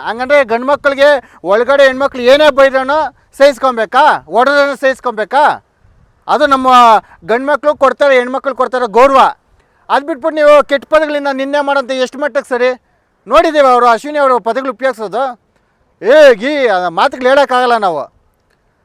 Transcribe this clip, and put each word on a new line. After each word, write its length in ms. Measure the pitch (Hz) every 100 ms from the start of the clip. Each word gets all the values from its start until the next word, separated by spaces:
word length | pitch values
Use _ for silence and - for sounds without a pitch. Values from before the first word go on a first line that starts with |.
| 151
ಹಂಗಂದ್ರೆ 380 | 226 254 294
ಗಂಡ್ಮಕ್ಳಿಗೆ 880 | 233 233 262 285 285 277 285 285 - _
ಒಳಗಡೆ 400 | 165 208 240 277
ಹೆಣ್ಮಕ್ಳು 380 | 269 254 277 262
ಏನೇ 280 | 240 285 302
ಬೈದ್ರೂನು 680 | 269 269 262 262 311 277 _ _ -
ಸಹಿಸ್ಕೊಬೇಕಾ? 800 | 285 240 269 226 214 254 294 165
ಹೊಡೆದ್ರೂನು 580 | 135 202 262 285 285 254
ಸಹಿಸ್ಕೊಬೇಕಾ? 880 | 269 254 247 214 208 277 277 117 _ _ _ _ _ _ -
ಅದು 180 | 220 294
ನಮ್ಮ 220 | 262 262 247 240 202 - - 170
ಗಂಡ್ಮಕ್ಳು 500 | 233 269 294 294 302
ಕೊಡ್ತಾರೆ, 440 | 262 240 285 254
ಹೆಣ್ಮಕ್ಳು 360 | 247 254 277 254
ಕೊಡ್ತಾರೆ 360 | 240 254 233
ಗೌರವ. 280 | 214 277 269 185 - _ _ _ _ -
ಅದ್ 160 | 233 285
ಬಿಟ್ಬಿಟ್ಟು 300 | 277 320 302
ನೀವು 280 | 294 294
ಕೆಟ್ಟ 220 | - 277 -
ಪದಗಳಿಂದ 380 | 311 302 294 285
ನಿಂದೆ 280 | 269 269 294 277
ಮಾಡೋಂಥ 260 | 277 240
ಎಷ್ಟು 280 | 262 247 262
ಮಟ್ಟಕ್ಕೆ 300 | 294 269 -
ಸರಿ? 320 | 240 254 247 _ _ _ _ 190
ನೋಡಿದ್ದೀವಿ 400 | 294 339 302 269
ಅವರು, 200 | 247 240
ಅಶ್ವಿನಿ 320 | 226 294 302
ಅವರು 200 | 277 247
ಪದಗಳು 320 | 226 233 262
ಉಪಯೋಗಿಸೋದು. 680 | 208 262 220 208 214 - - _ _ _ _ _ -
ಏ, 340 | 185 311 285 208
ಗೀ, 320 | 262 294 247
ಆ 200 | 180 180
ಮಾತುಗಳು 420 | 175 269 269 254
ಹೇಳೋಕ್ಕಾಗಲ್ಲ 480 | 285 269 254 254 233
ನಾವು. 400 | 196 151 110 _ _ _ _ _ _ _